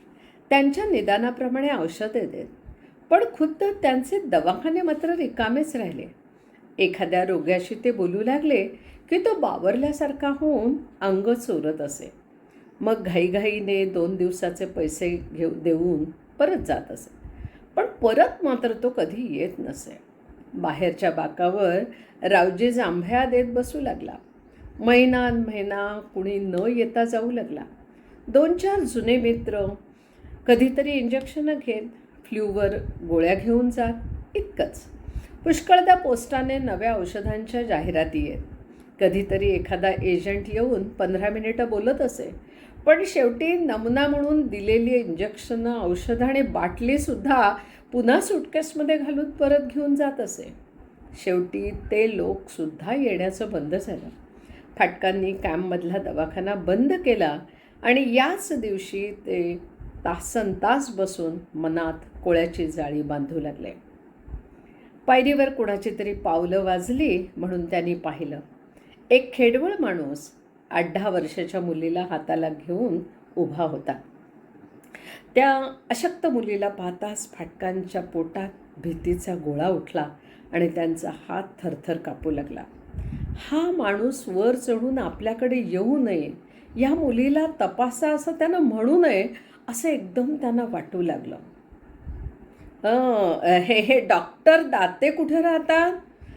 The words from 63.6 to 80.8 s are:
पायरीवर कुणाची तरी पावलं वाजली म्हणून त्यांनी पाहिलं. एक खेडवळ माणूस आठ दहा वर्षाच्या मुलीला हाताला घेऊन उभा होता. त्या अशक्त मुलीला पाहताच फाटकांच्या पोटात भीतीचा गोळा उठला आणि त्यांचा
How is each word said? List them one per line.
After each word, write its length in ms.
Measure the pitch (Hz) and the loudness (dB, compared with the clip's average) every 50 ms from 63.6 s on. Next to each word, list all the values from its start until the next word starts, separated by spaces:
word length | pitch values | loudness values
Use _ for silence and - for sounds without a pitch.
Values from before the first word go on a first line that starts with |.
| - 98 - - - - - - - - - - - - - - - - - - - - - - - - - - - | -12 -14 -14 -16 -20 -20 -20 -20 -20 -20 -20 -20 -16 -14 -14 -14 -14 -16 -20 -20 -20 -20 -20 -20 -20 -20 -20 -2 2
पायरीवर 420 | - 254 262 254 285 285 285 269 262 | 4 6 6 6 4 4 4 2 2
कुणाची 420 | 269 254 226 202 202 196 - 226 202 - | 0 -2 -2 -2 -2 -2 -4 -4 -6 -4
तरी 160 | 202 208 202 | -6 -6 -6
पावलं 500 | - - - 165 165 175 175 185 196 190 | -4 -2 0 0 0 0 0 0 0 2
वाजली 640 | 185 185 180 180 208 247 269 311 269 180 180 180 - - | 0 0 0 -2 -2 -2 0 2 2 2 0 -2 -6 -8
म्हणून 300 | 175 170 185 185 180 170 | -8 -6 -4 -4 -4 -4
त्यांनी 280 | 170 190 175 170 175 175 | -2 -2 -2 0 -2 -2
पाहिलं. 460 | 170 - 160 147 - 165 143 147 147 - - - - - - _ - - - - - - - | -4 -4 -8 -8 -8 -8 -10 -10 -12 -14 -18 -20 -20 -20 -20 _ -20 -20 -20 -20 -8 2 6
एक 220 | 247 254 254 - - | 6 6 6 2 2
खेडवळ 380 | - 247 233 233 262 311 370 415 403 | 4 4 4 4 4 2 0 0 0
माणूस 500 | 285 208 180 165 147 139 143 147 - - - - - _ _ _ _ - | 0 0 -2 -2 -4 -6 -8 -10 -12 -16 -20 -20 -20 _ _ _ _ -2
आठ 240 | - 170 175 165 156 | 0 0 0 0 -2
दहा 160 | 190 202 208 | -2 -2 0
वर्षाच्या 500 | 180 175 165 156 - 190 170 175 - 185 | 0 0 -2 -4 -4 -6 -6 -4 -4 -4
मुलीला 460 | 175 175 165 160 160 165 170 180 180 170 | -4 -4 -4 -2 -2 -2 -2 -2 -4 -4
हाताला 380 | 165 156 156 - 160 160 165 156 | -6 -6 -4 -2 -2 -2 -2 -2
घेऊन 500 | 156 151 - 180 175 196 247 226 165 175 175 - - - - - - | -4 -6 -6 -6 -2 -2 0 0 -2 -4 -4 -8 -16 -20 -20 -6 -2
उभा 280 | - 165 135 143 160 170 | -2 -2 -2 -2 -2 -2
होता. 280 | 156 147 123 - - 135 - - - - - - - - - - - - - - - - - - - - - - - - - - - - | -2 -4 -4 -6 -6 -8 -8 -10 -20 -20 -20 -20 -20 -20 -20 -20 -20 -20 -20 -20 -20 -20 -20 -20 -20 -20 -20 -20 -20 -20 -20 -14 0 2
त्या 220 | 247 269 277 269 269 269 262 - - _ - | 4 6 6 4 2 0 -6 -10 -10 _ -6
अशक्त 360 | 240 - - 359 359 - - | -4 -2 -2 -4 -2 -2 -2
मुलीला 420 | 320 254 240 214 208 208 202 196 202 | 0 0 0 -2 -2 -2 -2 -2 -4
पाहताच 640 | 202 208 180 180 180 180 208 208 214 208 - - | -4 -6 -8 -8 -8 -6 -8 -8 -8 -10 -12 -12
फाटकांच्या 680 | - - 170 - - - 190 185 185 190 190 185 - 185 | -12 -14 -14 -14 -10 -6 -6 -4 -4 -4 -6 -6 -6 -6
पोटात 460 | 175 180 - 170 160 165 - 196 190 196 - - - - - | -6 -4 -4 -4 -4 -4 -6 -8 -8 -8 -10 -16 -20 -20 -16
भीतीचा 580 | - 143 170 160 160 - 175 175 175 - 196 175 | -10 -8 -8 -8 -4 -2 -2 -2 -2 -4 -6 -8
गोळा 340 | 175 151 151 143 143 165 185 | -6 -4 -4 -2 0 0 0
उठला 400 | 185 160 - - - 170 147 147 - - - - - - - - | 0 -2 -4 -6 -4 -4 -4 -6 -8 -14 -20 -20 -20 -20 -12 -4
आणि 160 | - 170 175 160 | 0 0 0 0
त्यांचा 420 | 160 175 | 0 0